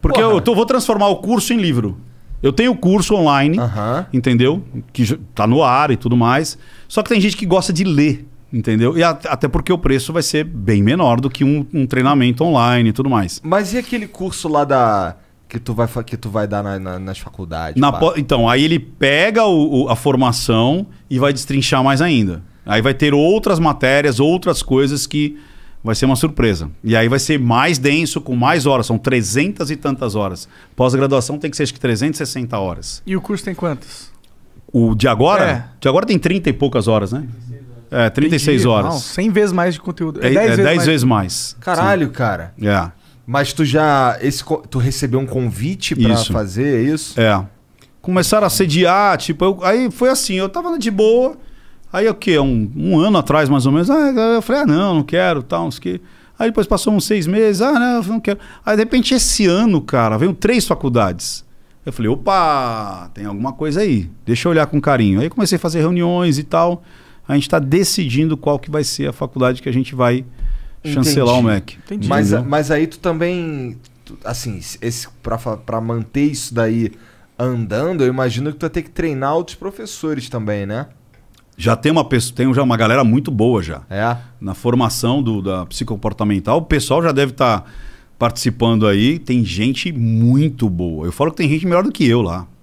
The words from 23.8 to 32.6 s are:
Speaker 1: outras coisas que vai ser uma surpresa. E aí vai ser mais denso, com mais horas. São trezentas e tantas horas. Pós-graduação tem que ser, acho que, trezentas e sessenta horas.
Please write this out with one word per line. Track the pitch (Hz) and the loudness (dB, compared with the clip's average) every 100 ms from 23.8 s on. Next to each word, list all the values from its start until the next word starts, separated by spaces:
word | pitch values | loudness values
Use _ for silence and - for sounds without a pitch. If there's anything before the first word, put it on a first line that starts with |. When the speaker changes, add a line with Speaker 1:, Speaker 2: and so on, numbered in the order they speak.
| 131 139 147 117 | 2 2 2 2
Speaker 1:
outras | 143 180 180 147 | 2 2 0 -2
coisas | - 131 139 143 139 | 0 2 2 0 -4
que | 147 147 147 - - - - | -2 -4 -4 -18 -20 -20 -10
vai | 113 | -4
ser | 110 | 0
uma | 131 131 | 2 2
surpresa. | 165 151 117 92 78 78 | 0 0 0 0 -4 -8
E | 110 113 | 0 2
aí | 117 | 2
vai | 135 | 0
ser | 135 147 | 0 0
mais | 120 113 143 151 | 2 2 2 2
denso, | 135 147 165 - | 2 0 0 -4
com | - | -4
mais | 123 123 165 139 | 0 2 2 2
horas. | 135 110 | 0 0
São | 110 | -2
trezentas | - 127 98 113 165 202 151 | 0 0 0 0 -2 -4 -6
e | 151 | -6
tantas | 147 131 123 104 | -4 -4 -4 -4
horas. | 101 90 - - - | -4 -6 -14 -20 -20
Pós-graduação | - 127 127 135 135 120 143 | 0 2 2 2 2 0 -4
tem | 151 | -6
que | 135 | -4
ser, | |
acho | 139 | -4
que, | - | -2
trezentas | 127 113 139 147 | -2 0 -2 -4
e | 131 | -6
sessenta | - 123 | -8 -6
horas. | 117 | -4